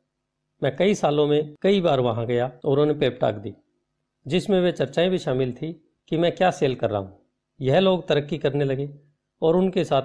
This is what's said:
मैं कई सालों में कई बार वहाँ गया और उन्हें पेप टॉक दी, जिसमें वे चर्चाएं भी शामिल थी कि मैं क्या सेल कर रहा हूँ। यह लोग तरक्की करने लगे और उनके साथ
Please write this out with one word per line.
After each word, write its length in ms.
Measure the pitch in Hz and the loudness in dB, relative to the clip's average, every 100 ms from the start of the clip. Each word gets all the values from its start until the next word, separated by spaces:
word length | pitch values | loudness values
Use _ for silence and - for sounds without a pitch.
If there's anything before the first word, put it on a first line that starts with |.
| _ _ _ _ _ - | _ _ _ _ _ -6
मैं 140 | 139 143 | -4 0
कई 180 | 185 | 0
सालों 320 | 196 156 147 147 | 2 0 2 2
में 280 | 147 151 - | 0 -2 -2
कई 180 | 190 202 | 0 2
बार 200 | 170 135 | 2 2
वहाँ 260 | 123 113 117 | 0 -2 -2
गया 260 | 120 127 - | -2 -2 -4
और 140 | 147 139 | -2 2
उन्हें 200 | 151 151 | 2 2
पेप 200 | 131 123 | 0 0
टॉक 140 | 127 | -2
दी, 200 | 107 101 - _ _ _ _ _ _ 135 | -2 -10 -14 _ _ _ _ _ _ -4
जिसमें 340 | 170 - 190 | -2 2 2
वे 120 | 180 | 2
चर्चाएं 380 | 160 139 165 185 | 0 -2 0 0
भी 80 | 185 | 0
शामिल 340 | 156 127 127 | -2 -2 -2
थी 420 | 123 156 170 _ _ - | -4 -10 -12 _ _ -6
कि 80 | 156 | -2
मैं 160 | 170 | 0
क्या 180 | 160 185 | 2 0
सेल 240 | - 139 | 2 -2
कर 160 | 123 110 | 0 -2
रहा 100 | 104 | -2
हूँ। 180 | 95 - _ _ _ - | -6 -14 _ _ _ -6
यह 180 | 131 160 | 0 2
लोग 300 | 190 180 - | 4 0 0
तरक्की 300 | 147 147 160 | -2 -2 -4
करने 260 | 147 143 | -2 0
लगे 300 | 139 131 143 - _ _ _ - | -2 -2 -6 -10 _ _ _ -2
और 140 | 160 180 | 2 2
उनके 280 | 190 185 | 2 0
साथ 180 | 147 135 | 0 0